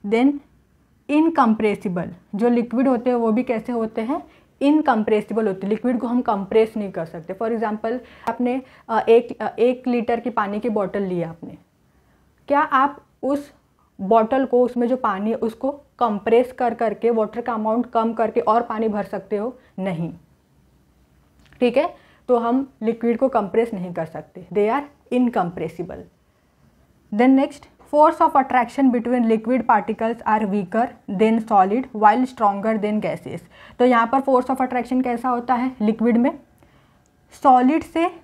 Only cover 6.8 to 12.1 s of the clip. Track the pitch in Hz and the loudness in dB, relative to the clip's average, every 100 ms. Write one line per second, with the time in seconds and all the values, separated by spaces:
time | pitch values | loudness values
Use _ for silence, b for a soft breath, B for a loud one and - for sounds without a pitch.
6.8 | 202 185 165 175 165 190 226 233 220 214 | -8 -8 -10 -12 -12 -6 -4 -2 -4 -4
7.8 | 226 247 247 B - 226 247 262 B B | -6 -6 -10 B -8 -4 -2 -4 B B
8.8 | - 226 - 233 240 - 220 - 240 247 | -4 -2 4 4 4 -8 -8 0 0 0
9.8 | 254 240 220 233 240 226 202 208 196 214 | -2 -2 -2 -4 -2 -4 -4 -4 -4 -2
10.8 | 185 202 190 180 160 165 151 - _ _ | -2 -4 -4 -4 -6 -10 -18 -20 _ _
11.8 | _ _ _ | _ _ _